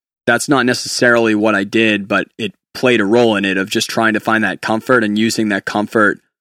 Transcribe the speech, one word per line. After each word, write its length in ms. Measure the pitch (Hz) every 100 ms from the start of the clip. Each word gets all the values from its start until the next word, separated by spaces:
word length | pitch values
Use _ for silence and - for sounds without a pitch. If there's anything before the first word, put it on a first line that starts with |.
| _ _ -
that's 220 | 120 -
not 180 | 139 123
necessarily 680 | 120 - - 123 120 113
what 200 | 104 110
I 100 | 101
did, 440 | 101 113 110 104 101
but 200 | 98 - -
it 180 | 104 - _
played 260 | - 127 117
a 60 | 98
role 300 | 120 117 101
in 100 | 98
it, 100 | 95
of 140 | 98
just 180 | 113 -
trying 240 | - 113
to 80 | 104
find 240 | - 110
that 160 | 101 90
comfort 420 | - 110 - 127
and 160 | 107 104
using 300 | 113 - 110
that 160 | 98
comfort 560 | - 107 104 117 101 - _ _